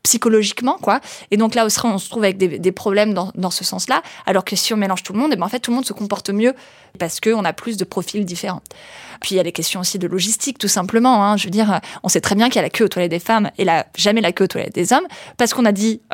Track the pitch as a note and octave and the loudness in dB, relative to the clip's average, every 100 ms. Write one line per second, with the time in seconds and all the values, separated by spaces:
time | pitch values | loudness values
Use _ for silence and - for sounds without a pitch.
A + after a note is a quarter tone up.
0 | - A#3 A#3 A3 G3+ - B3 F#4 - B3+ | -2 2 4 4 2 -2 -2 -2 0 -2
1 | - - - G#3 A3+ A#3 A3 - A#3+ G3 | -2 -16 -2 2 2 2 2 2 0 -2
2 | - A#3 G3+ F#3+ F#3 D3 F#3 F#3 G#3+ G3 | -4 0 0 2 0 2 -2 0 0 2
3 | G#3+ F#3 F#3+ - F#3 - F3 F#3 - D4+ | 2 0 -4 -4 -4 -4 -6 -6 -2 -2
4 | - - - F#3+ - F#3+ - G#3+ G3 F#3 | -2 -8 0 0 0 -2 -2 0 0 -2
5 | - G3+ D4+ G3+ F3+ B3 B3 A#3+ C4 - | -4 -2 0 0 -2 -4 -2 -2 -4 -8
6 | G#3 G3+ - G3+ A#3+ C4 - - - - | -6 -6 -2 2 2 0 -14 -20 -20 -8
7 | E3+ - A3 A3+ F3 - A#3 G#3 F3+ F#3+ | -6 -2 0 0 -2 -4 -8 -6 -4 -6
8 | F3 G#3+ F#3 F3 G3+ F3+ - - - - | -6 -4 -4 -6 -8 -8 -12 -20 -20 -20
9 | - - - F#3 E3+ E3+ D#3+ F#3 F3+ F#3+ | -20 -12 -2 0 0 -2 -4 -4 -4 -4
10 | F3 F#3 F#3+ - C#4 B3 G3+ F#3+ F3+ A3+ | -2 -2 -2 -2 -4 -4 -2 0 2 2
11 | B3 A3+ G3+ G#3 G3 G#3 G#3 F3+ - - | 4 4 4 2 0 2 2 2 -2 -6
12 | F#3 E3 - G3+ A#3+ A#3 C#3+ - G#3 F3+ | 0 0 2 4 4 4 0 2 2 2
13 | F3 F3 - A3 G3+ - F#3 D#3+ - - | -2 -2 2 2 2 0 2 2 0 0
14 | G#3 A3 F3+ - F#3 - - - F3+ C4+ | 2 4 2 2 0 0 -6 -2 2 2
15 | F4+ - - - A#3 C4 A3+ G3+ A3 A3 | 0 -12 -16 -2 0 4 2 4 0 -2
16 | - | -2